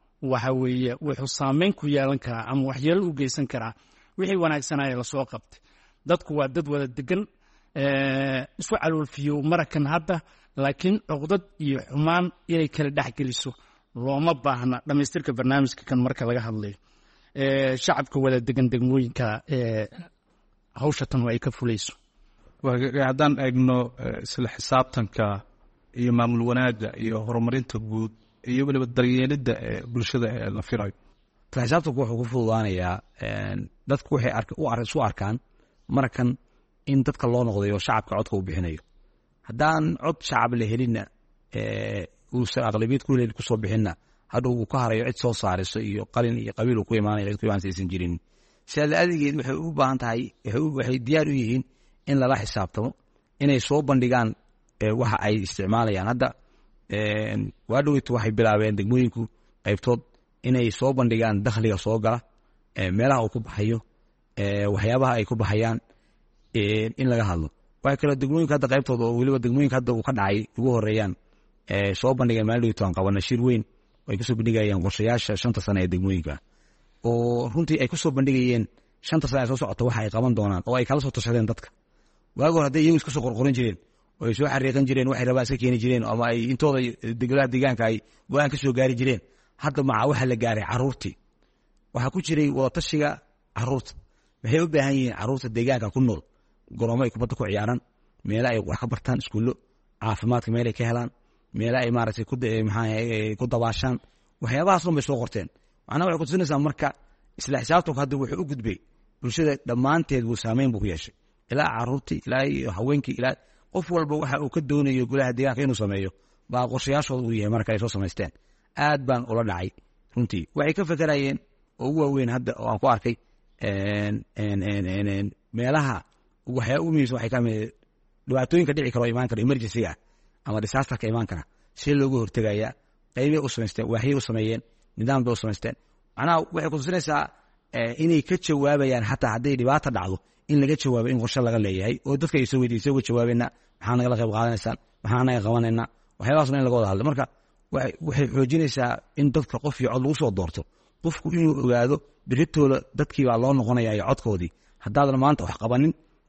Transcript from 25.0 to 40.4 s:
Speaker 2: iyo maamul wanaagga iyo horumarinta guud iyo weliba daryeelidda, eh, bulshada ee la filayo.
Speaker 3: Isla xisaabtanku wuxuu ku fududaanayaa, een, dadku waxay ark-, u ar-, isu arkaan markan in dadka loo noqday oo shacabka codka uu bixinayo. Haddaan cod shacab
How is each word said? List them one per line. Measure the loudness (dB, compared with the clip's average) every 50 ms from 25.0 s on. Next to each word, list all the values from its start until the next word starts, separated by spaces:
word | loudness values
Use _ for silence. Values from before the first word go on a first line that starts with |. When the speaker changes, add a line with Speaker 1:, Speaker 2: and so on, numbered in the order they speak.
| -4 -2 -2 -2 0 0 -2 -4 -8 -14 _ _ _ _ _ _ _ _ -6
Speaker 2:
iyo | -2 0 2 4
maamul | 4 4 2 2 0
wanaagga | 0 0 0 2 2 0 0 -2 -6 -8 -6 -6
iyo | -4 -4 -4 -4
horumarinta | -4 -4 -2 0 0 0 0 -2 -2 -4 -6 -8
guud | -8 -6 -4 -4 -4 -6 -8 _ _ _ _ _ -6
iyo | -2 0 0 2
weliba | 2 2 0 0
daryeelidda, | 0 0 2 2 4 4 2 2 2 0 0 0 -2 -2 -2
eh, | -4 -6 -8 -8 -8
bulshada | -6 -4 -4 -2 -2 -2 -2 -2 -2
ee | -2 -4 -6 -6
la | -6 -6
filayo. | -6 -4 -4 -4 -4 -6 -8 -10 _ _ _ _ _ _ _ _ _ _ -4
Speaker 3:
Isla | -4 0
xisaabtanku | 0 0 0 0 0 -2 -2
wuxuu | -2 -2 -2 -4
ku | -4
fududaanayaa, | -2 -2 0 0 2 2 0 0 0 -2 -2 -2 -2 -4 -6 -8 _ _ -10
een, | -10 -8 -6 -6 -6 -6 -6 -6 -8 -10 -14 _ _
dadku | -2 -2 -2 -2 -2
waxay | 0 0 0 0
ark-, | 0 -2 -4 -6 -6 -4
u | -4 -2
ar-, | -2 -2
isu | -4 -4 -2 0
arkaan | 0 0 -2 -2 -4 -4 -4 -4 -8 _ _ _ _ _ _ _ _ -2
markan | 0 0 0 0 0 0 0 0 0 -2 _ _ _ _ _ _ _ _ _ 0
in | 2 2 2
dadka | 2 0 -2 -2 0
loo | 0 2 0
noqday | 0 0 0 0 0 -2
oo | -2
shacabka | 0 0 0 0 0 -2 -4
codka | -4 -2 -2 -4
uu | -4
bixinayo. | -4 -4 -4 -4 -4 -4 -6 -8 -12 _ _ _ _ _ _ _ _ _ _ _ _ -12
Haddaan | -4 0 0 2 2 2 2 0 -2 -2
cod | -2 -4 -4 -4
shacab | -6 -2 0 2